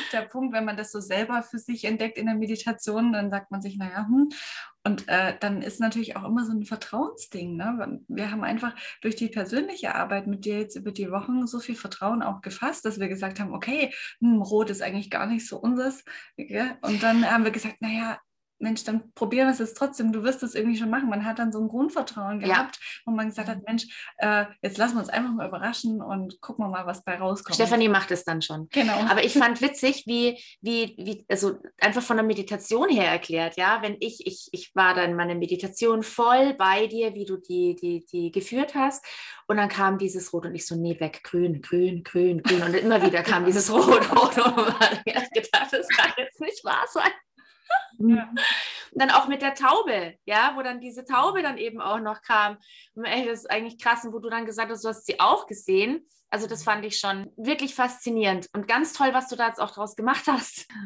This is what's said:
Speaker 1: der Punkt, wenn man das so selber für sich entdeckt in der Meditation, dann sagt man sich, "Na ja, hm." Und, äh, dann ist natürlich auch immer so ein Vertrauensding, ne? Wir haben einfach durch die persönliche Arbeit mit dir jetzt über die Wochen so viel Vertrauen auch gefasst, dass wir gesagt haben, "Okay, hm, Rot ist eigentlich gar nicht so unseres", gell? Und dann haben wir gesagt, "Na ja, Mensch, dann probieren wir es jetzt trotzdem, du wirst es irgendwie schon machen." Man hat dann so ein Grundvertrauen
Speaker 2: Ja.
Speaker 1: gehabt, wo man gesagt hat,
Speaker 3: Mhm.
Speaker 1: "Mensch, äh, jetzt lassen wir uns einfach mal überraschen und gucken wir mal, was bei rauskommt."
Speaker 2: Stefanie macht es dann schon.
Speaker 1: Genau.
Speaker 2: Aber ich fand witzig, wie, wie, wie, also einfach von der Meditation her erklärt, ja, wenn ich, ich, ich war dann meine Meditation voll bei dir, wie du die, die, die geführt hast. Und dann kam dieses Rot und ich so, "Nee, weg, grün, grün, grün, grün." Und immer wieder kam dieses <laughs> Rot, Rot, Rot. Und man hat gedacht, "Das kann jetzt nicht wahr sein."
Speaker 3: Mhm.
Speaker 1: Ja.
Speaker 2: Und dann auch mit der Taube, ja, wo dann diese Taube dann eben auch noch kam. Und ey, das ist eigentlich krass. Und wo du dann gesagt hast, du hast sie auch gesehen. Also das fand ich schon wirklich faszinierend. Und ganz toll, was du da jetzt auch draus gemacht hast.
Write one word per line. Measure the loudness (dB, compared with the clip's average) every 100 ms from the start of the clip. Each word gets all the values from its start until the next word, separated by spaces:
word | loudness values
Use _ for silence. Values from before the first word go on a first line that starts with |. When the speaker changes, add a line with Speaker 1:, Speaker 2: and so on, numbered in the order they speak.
| -4
Speaker 1:
der | -4
Punkt, | -4 -4 -2
wenn | -2 -2
man | -4
das | -8
so | -8
selber | -4 -2 0 -2
für | -4 -10
sich | -8 -6 -2
entdeckt | -2 -2 -2
in | -2
der | 0
Meditation, | -2 -2 -4 -4 -4 0 2
dann | 2 -2
sagt | -4 -6
man | -8
sich, | -8 -8
"Na | -6
ja, | -4 2
hm." | 4 4 0 -12 -14 -16 _ -2
Und, | -2 0
äh, | 0 0 0
dann | -2 -2
ist | -4 -2
natürlich | -2 0 -4 -6
auch | -2
immer | -2 0
so |
ein | -4 -4
Vertrauensding, | -8 -6 -4 -4 -6 -12 -10 -8 -6
ne? | -4 -4 -6 -8 -10
Wir | -6 -6
haben | -4
einfach | -4 -2 -4 -8 -16 -6
durch | -6 -2
die | -4
persönliche | -4 -4 -2 -4 -6 -6 -4
Arbeit | -2 -4 -4
mit | -6
dir | -4 -4
jetzt | -4 -8
über | -10
die | -6 -4
Wochen | -4 -2 -2 -2
so | -6
viel | -8 -10
Vertrauen | -10 -6 -2 -2
auch | -2 -6
gefasst, | -10 -6 -6 -4
dass | -6 -4
wir | -4
gesagt | -4 -6 -6
haben, | -6
"Okay, | -6 -4 -2 -2 -4 -14 0
hm, | 4 4
Rot | 4 2 2
ist | -2
eigentlich | -4 -6 -4
gar | -2 0
nicht | -2 -4
so | -4
unseres", | -2 0 -2 -4 -14 -18 -18 -16
gell? | -8 -4 -4 -6
Und | -4 0
dann | 4 4 4
haben | 4 2
wir |
gesagt, | 0 -8 -6
"Na | -4
ja, | -4 -4 -8 _ _ _ _
Mensch, | -4 -4 -2
dann | -4 -4
probieren | -4 -2 2 2
wir |
es | 2
jetzt | -2 -2
trotzdem, | -4 0 0
du | 0
wirst | 0 -2
es | -4 -2
irgendwie | 0 0
schon | 0
machen." | 0 0
Man | -2 -2
hat | -2
dann | -2
so | -2
ein | -2
Grundvertrauen | 0 0 0 -4 -6 -6 -4
Speaker 2:
Ja. | 2
Speaker 1:
gehabt, | 2 2 -6 -16 -14 -4
wo |
man | -2 -2
gesagt | -4 -6
hat, | -8
Speaker 3:
Mhm. | -4
Speaker 1:
"Mensch, | -4 -4 -12 -18 -2
äh, | 2 2 0 -4
jetzt | -8 0
lassen | 0 2
wir |
uns | 0
einfach | -2 0
mal | -2 -4
überraschen | -4 -4 -4 -4 -4
und | -4 -6 -6 -10
gucken | -12 -6 -4
wir |
mal, | 0 0
was | 0
bei | -4 0
rauskommt." | 0 0 -2 2
Speaker 2:
Stefanie | 4 6 6
macht | 4 4
es | -2
dann | -2 -4
schon. | -4 -6 -2
Speaker 1:
Genau. | 2 4 4 4
Speaker 2:
Aber | 4
ich | 6
fand | 6 6 4
witzig, | 0 2 0 0 -2
wie, | 0 0 0 -12 -10
wie, | -2 -2 -2 -4
wie, | -10 -10 -4
also | 0 0 -2 -10 0
einfach | 2 2
von | 0 2
der | 2
Meditation | 0 -4 -8 -2 0 4
her | 4 4
erklärt, | 2 -2 -2 -2 0
ja, | 2 2
wenn | -2 -4
ich, | -6 -6 -10
ich, | -10 -12
ich | -12 -6 4
war | 4 4
dann | 2 0
meine | -2 -2
Meditation | -2 -4 -6 0 2 2
voll | -2 2 6 6 4
bei | 4 4 4 2
dir, | 0 -2
wie | -4 -6
du | -8
die, | -4 0 0 0
die, | -4 -4 -6
die | -4 -2
geführt | -4 -4 -2 -2 0
hast. | 0 -2 -10 -16 -16 -18 -2
Und | 0
dann | 2
kam | 2 2 2
dieses | -2 -4 -6
Rot | -6 -6
und | -8
ich | -6
so, | -4
"Nee, | -2 -2
weg, | -4 -6
grün, | -4 0 0 0
grün, | 0 2 2 0
grün, | -4 2 2 2
grün." | 2 2
Und | 2 2
immer | 4 6
wieder | 6 4
kam | 2 4 4
dieses | 4 4
<laughs> |
Rot, | 6 8 8 8
Rot, | 6 6 6
Rot. | 4 4
Und | 2 4
man |
hat | 4 4 -2 -2 0
gedacht, | -2 2 2 2
"Das | -2 2
kann | 4 4 2
jetzt | -6 -6
nicht | -8 -6
wahr | -2 0 0
sein." | 2 0 0 _ _ _ _ _ -2 -2 2
Speaker 3:
Mhm. | 4 4
Speaker 1:
Ja. | 2 -2 0 0 -4 -10 -10
Speaker 2:
Und | 0
dann | 4
auch | 6 4
mit | 0
der | -2 2
Taube, | 4 4 4 0 -2 -10 0
ja, | 2 2 0
wo |
dann | -6 -6
diese | -12 -14 -2
Taube | 2 2 2
dann | -2 -4
eben | -8 -6
auch | -4 -2
noch | -4 -8
kam. | 0 2 2 -2 _ -20 -20 -10
Und | -2
ey, | -2 -2
das | -6
ist | -4
eigentlich | -4 -4 -2
krass. | 0 0 -2
Und |
wo | -8
du | -6
dann | -6 -4
gesagt | -4 -4
hast, | -4
du | -6
hast | -6 -6
sie | 2
auch | 6 4 2
gesehen. | -10 2 2 4 -2 -6 _ _
Also | -6 -4
das | -4
fand | 0 0 -2
ich | -4
schon | -2 -4 -8 -8
wirklich | -2 -2 -2 -2
faszinierend. | -2 -2 -4 0 2 0 -4
Und | -8 0
ganz | 2 0
toll, | 2 2
was | 2 -2
du | -2
da | -2
jetzt | 0
auch | -6
draus | -4 -10 -4
gemacht | 0 0 2
hast. | 0 -2 -12 -14 -14